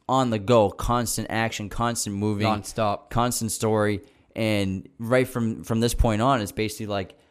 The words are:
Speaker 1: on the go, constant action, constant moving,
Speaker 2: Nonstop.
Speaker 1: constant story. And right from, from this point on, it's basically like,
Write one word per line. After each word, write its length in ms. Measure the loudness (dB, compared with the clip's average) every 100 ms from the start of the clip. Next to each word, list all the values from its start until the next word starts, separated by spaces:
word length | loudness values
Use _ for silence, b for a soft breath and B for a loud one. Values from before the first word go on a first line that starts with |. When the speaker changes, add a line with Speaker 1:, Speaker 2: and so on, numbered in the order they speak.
| -2
Speaker 1:
on 220 | 0 2
the 80 | 0
go, 320 | 4 6 6
constant 580 | 2 0 0 0 -4 -4
action, 380 | -2 -2 -4 -8
constant 460 | -2 -2 -2 -4
moving, 320 | -2 -2 0 0
Speaker 2:
Nonstop. 640 | -2 -4 -2 -2 -2 -2
Speaker 1:
constant 400 | 0 0 0 -4
story. 520 | -2 2 2 2 0 b b b -4
And 520 | 0 0 0 -4 -8 -10
right 280 | 2 2 2
from, 380 | 0 -2 -4
from 160 | -4 0
this 140 | 0
point 280 | 2 2 2
on, 180 | 2 0
it's 120 | -2
basically 340 | -4 -4 -4 -6
like, 300 | -4 -6 -12 _